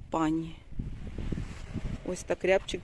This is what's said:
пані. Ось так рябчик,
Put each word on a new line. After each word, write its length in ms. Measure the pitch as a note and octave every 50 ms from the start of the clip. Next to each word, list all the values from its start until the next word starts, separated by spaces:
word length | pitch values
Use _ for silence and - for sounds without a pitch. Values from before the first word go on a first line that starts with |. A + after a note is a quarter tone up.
| - -
пані. 460 | - D#3+ D#3+ D#3 D#3+ E3 E3 E3 - - - - - - - - - - - - - - - - - - - - - - - - - - - - - - -
Ось 160 | - F#3 - -
так 220 | - F3 - -
рябчик, 360 | F3+ F#3+ G3 - - - F3